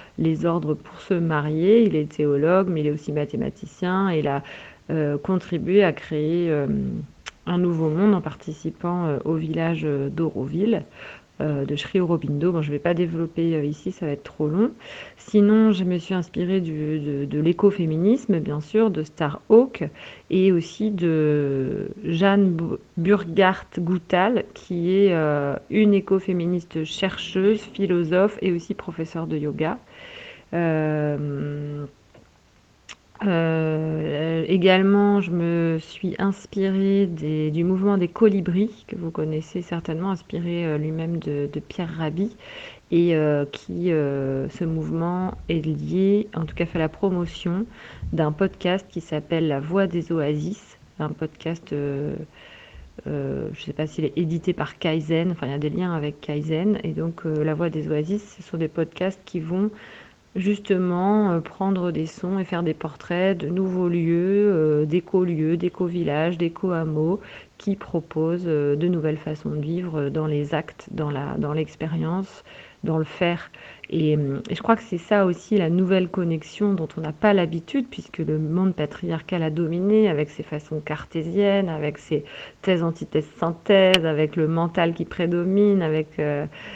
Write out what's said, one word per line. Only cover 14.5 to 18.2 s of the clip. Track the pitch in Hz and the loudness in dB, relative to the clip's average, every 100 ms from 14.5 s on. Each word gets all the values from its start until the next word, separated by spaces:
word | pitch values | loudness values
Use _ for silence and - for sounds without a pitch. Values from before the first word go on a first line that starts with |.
| 170 240 - - - - - | 2 0 -2 -16 -18 -18 -20
Sinon, | - 214 202 214 220 | 0 4 6 6 6
je | 190 180 | 4 0
me | 180 | -2
suis | 165 | -2
inspirée | 185 165 170 180 190 | -4 -4 -4 0 0
du, | 165 151 151 156 | -2 -4 -2 -2
de, | 147 139 | -2 -4
de | 143 147 | -2 0
l'écoféminisme, | 160 170 202 196 160 156 190 262 | 2 4 4 4 0 2 2 2